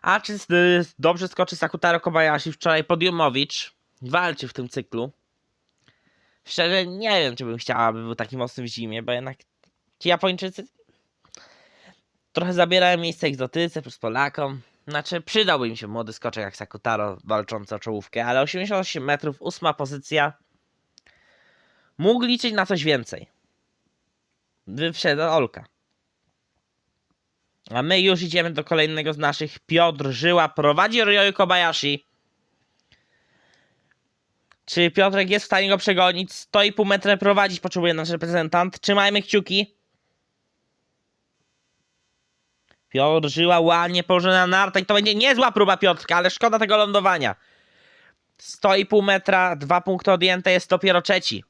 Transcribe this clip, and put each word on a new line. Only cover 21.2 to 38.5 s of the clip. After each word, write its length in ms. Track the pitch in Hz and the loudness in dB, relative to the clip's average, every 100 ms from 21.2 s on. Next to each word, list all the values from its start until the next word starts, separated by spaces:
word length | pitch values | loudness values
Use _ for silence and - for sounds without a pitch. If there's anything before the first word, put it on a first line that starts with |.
| _ _ _ _ _ _ _ - | _ _ _ _ _ _ _ -2
Mógł 280 | 180 247 240 | 2 2 2
liczyć 280 | 247 247 | 0 -2
na 120 | 214 185 | -2 -2
coś 180 | 185 | 0
więcej. 440 | 151 139 117 - - _ _ _ _ _ _ _ _ _ _ _ _ _ - | 0 0 -2 -14 -16 _ _ _ _ _ _ _ _ _ _ _ _ _ -14
Wyprzedza 640 | 113 165 160 175 147 165 | -6 -6 -2 -2 0 0
Olka. 340 | 160 120 - 147 _ _ _ _ _ _ _ _ _ _ _ _ _ _ _ _ _ _ _ - | 0 0 -6 -20 _ _ _ _ _ _ _ _ _ _ _ _ _ _ _ _ _ _ _ -6
A 100 | 113 | -4
my 200 | 147 190 | 0 2
już 200 | 190 175 | 2 0
idziemy 300 | 175 175 170 | 0 -2 -2
do 120 | 156 | -4
kolejnego 500 | 151 160 156 156 151 | -2 0 0 -2 -6
z 40 | 147 | -2
naszych. 420 | 147 143 151 - | -2 -2 -10 -12
Piotr 520 | _ 160 170 143 139 | _ 4 4 2 -6
Żyła 380 | 120 165 175 156 | -2 2 2 2
prowadzi 540 | - 147 151 208 233 | 2 2 2 2 2
Ryoyu 300 | 214 208 196 | 2 4 2
Kobayashi. 720 | 190 185 180 170 151 143 143 _ _ _ _ _ _ _ _ _ _ _ _ _ _ _ _ _ _ _ _ _ _ _ _ _ _ - | 2 2 4 2 0 -2 -4 _ _ _ _ _ _ _ _ _ _ _ _ _ _ _ _ _ _ _ _ _ _ _ _ _ _ -6
Czy 260 | 170 170 | 0 2
Piotrek 380 | 180 196 196 185 | 4 2 2 0
jest 140 | 208 | -2
w 20 | - | 0
stanie 240 | 196 196 | 0 2
go 80 | 196 | 0
przegonić? 560 | 208 185 180 175 190 | 2 2 2 2 -8
Sto 300 | - - 208 | -12 -2 2
i 100 | 208 | 2
pół 120 | 208 202 | 0 0
metra 320 | 196 196 196 | 2 2 2
prowadzić 420 | 202 202 196 180 | 4 2 2 -2
potrzebuje 340 | 180 185 175 | -6 0 0
nasz 160 | 160 160 | 0 -4
reprezentant. 680 | 170 170 175 160 | -6 -2 -2 0